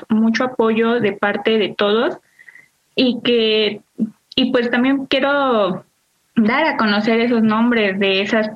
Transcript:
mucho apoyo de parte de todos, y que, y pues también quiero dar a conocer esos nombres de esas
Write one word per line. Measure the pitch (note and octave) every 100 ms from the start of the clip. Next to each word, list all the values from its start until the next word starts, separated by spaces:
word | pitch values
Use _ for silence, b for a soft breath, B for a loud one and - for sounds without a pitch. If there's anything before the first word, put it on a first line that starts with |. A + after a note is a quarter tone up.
| -
mucho | A3 A3+ A3+ B3+
apoyo | - A3+ A3+ A3+ A#3+
de | G#3
parte | G3+ G3+ G#3 A3 A3
de | F#3 -
todos, | G3+ A3 D4 F#4 B B B B B _ _ -
y | B3+ -
que, | - A#3 A3 G#3+ G#3+ G#3 - - A3 - _ -
y | C4
pues | B3 A#3+
también | A#3+ C4 C#4 C4+
quiero | C4+ C#4 C#4+ C4+ A3+ F#3+ F3+ - _ _ _ _ -
dar | G#3+ C4 D#4+
a | C4+
conocer | A3 G#3 G#3+ A3+
esos | A#3+ A#3
nombres | A3 G#3+ A#3 A#3 G3+ F#3+
de | G3 F#3+
esas | G3+ A3+ G#3+